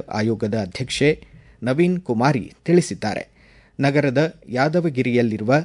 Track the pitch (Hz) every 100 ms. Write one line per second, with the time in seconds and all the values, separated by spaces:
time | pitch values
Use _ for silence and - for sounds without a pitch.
0 | - 107 110 110 107 110 95 - 123 -
1 | 143 151 - - - _ 117 139 175 180
2 | - 110 131 135 85 - - 175 - 98
3 | 107 - - _ _ - _ - 139 143
4 | 139 127 143 - - 123 147 175 165 131
5 | 127 120 120 107 107 143